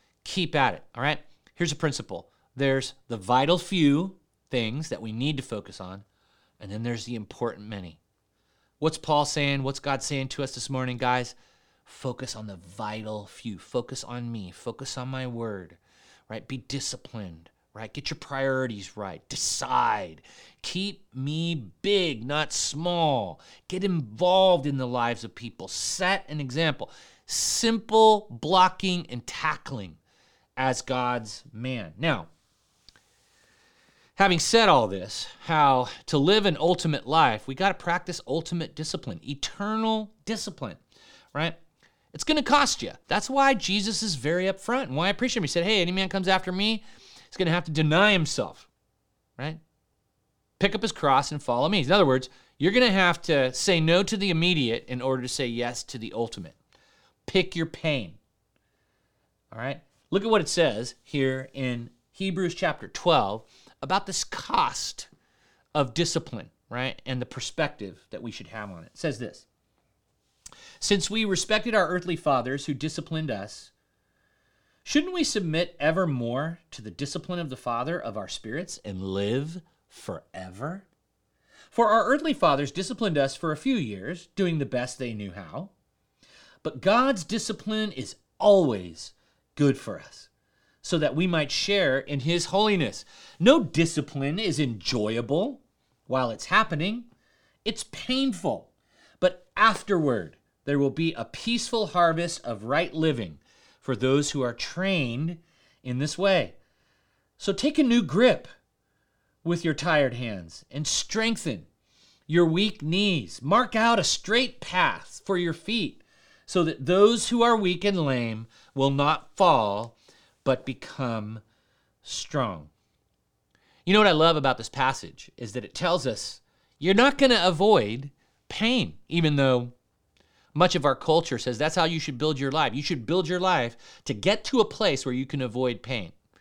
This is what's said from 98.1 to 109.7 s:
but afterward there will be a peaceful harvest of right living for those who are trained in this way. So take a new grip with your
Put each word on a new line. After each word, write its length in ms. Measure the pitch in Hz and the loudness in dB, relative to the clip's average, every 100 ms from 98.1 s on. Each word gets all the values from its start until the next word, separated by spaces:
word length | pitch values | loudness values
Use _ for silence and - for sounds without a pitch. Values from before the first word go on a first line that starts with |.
| 262 269 190 175 107 - _ _ _ _ _ | 0 0 -2 -4 -4 -8 _ _ _ _ _
but 320 | 180 - _ - | 0 0 _ 2
afterward 800 | 220 202 - 185 151 113 80 - _ _ | 4 4 0 2 2 0 -2 -12 _ _
there 160 | - 143 | -2 0
will 120 | 139 | 2
be 200 | 120 165 | 0 -2
a 120 | 160 113 | -2 -8
peaceful 640 | - - 233 - 233 190 | -8 -2 -2 -2 -2 0
harvest 540 | 180 170 160 170 - - | 4 4 4 -2 -6 -8
of 180 | 110 | -8
right 300 | 113 143 175 | -2 -2 -2
living 460 | 160 160 127 95 76 _ _ _ _ | 0 0 0 -4 -10 _ _ _ _
for 160 | - 117 | -4 0
those 340 | 131 139 143 | 4 4 2
who 100 | 143 | -2
are 120 | 123 | -4
trained 840 | 117 - - 190 185 127 120 160 165 _ _ _ _ | -4 -8 -4 -2 0 -2 -2 -4 -6 _ _ _ _
in 160 | 127 123 | -8 -4
this 180 | 147 - | -4 0
way. 380 | 196 185 117 - _ _ _ _ _ _ _ _ | 2 4 2 -8 _ _ _ _ _ _ _ _
So 140 | - | -4
take 260 | 190 294 302 | 0 0 4
a 60 | |
new 180 | 269 240 | 4 4
grip 460 | 170 156 247 - - - _ _ _ _ _ _ _ _ | 4 4 4 4 -2 -20 _ _ _ _ _ _ _ _
with 220 | 165 170 | -2 0
your 80 | 165 | 0